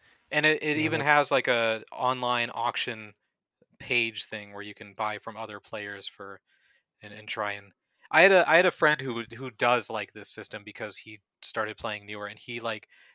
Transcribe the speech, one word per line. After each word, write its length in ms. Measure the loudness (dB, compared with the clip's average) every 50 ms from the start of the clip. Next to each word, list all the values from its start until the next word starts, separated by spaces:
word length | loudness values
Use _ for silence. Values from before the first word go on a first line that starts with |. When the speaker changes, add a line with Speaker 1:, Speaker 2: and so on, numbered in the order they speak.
| _ _ _ _ _ _
Speaker 1:
And 160 | 0 2 4
it, 160 | 4 4 2
it 140 | 0 0 0
Speaker 2:
Damn 20 | 0
Speaker 1:
even 220 | 0 0 0 2
Speaker 2:
it. 0 |
Speaker 1:
has, 300 | 4 6 6 6 6 4
like, 180 | 2 2 4 4
a 360 | 2 4 2 2 0 -2 -6 -10
online 580 | -6 -2 0 0 0 0 0 0 0 0 0 -2
auction 600 | -2 -2 -2 -2 -2 -2 -4 -4 -6 -8 -12 -16 -20 _ _ _ _ _ _ _ _ _ _ _ _ -12
page 480 | -6 -2 0 0 0 -2 -4 -8 -8
thing 260 | -8 -10 -10 -10 -12 -12
where 80 | -12
you 120 | -12 -12 -14
can 200 | -14 -18 -12 -6
buy 240 | -4 -4 -4 -4 -6
from 180 | -10 -12 -10
other 240 | -10 -10 -10 -12 -14
players 480 | -12 -12 -10 -10 -8 -10 -10 -12 -12 -14
for, 320 | -14 -14 -16 -16 -16 -18 _ _ _ _ _ _ _ _ _ _ _ _
and, 100 | -20 -18 -16
and 140 | -14 -12 -8
try 240 | -4 -4 -2 -2 -4
and, 180 | -6 -10 -18 _ _ _ _ _ _ -6 2
I 100 | 6 8
had 100 | 8 10
a, 160 | 8 8 8 6
I 60 | 6
had 100 | 6 6
a 60 | 4
friend 280 | 2 4 4 4 4 2
who, 240 | -2 -4 -4 -6 -6 -8 -10
who 140 | -10 -10 -10
does 380 | -2 0 2 4 4 2 0 -2
like 220 | -4 -6 -6 -8 -12
this 160 | -12 -10 -10
system 340 | -10 -10 -10 -10 -12 -12 -12
because 320 | -14 -10 -8 -8 -8 -8
he 240 | -8 -10 -14 -18 -20 _ _ _ _
started 340 | -12 -6 -4 -4 -4 -4 -6 -6
playing 280 | -6 -6 -6 -8 -8
newer, 200 | -10 -10 -8 -8 -10
and 100 | -12 -12
he, 220 | -12 -10 -8 -6
like, 280 | -4 -6 -6 -6 -10 -16 _ -20 -20 -20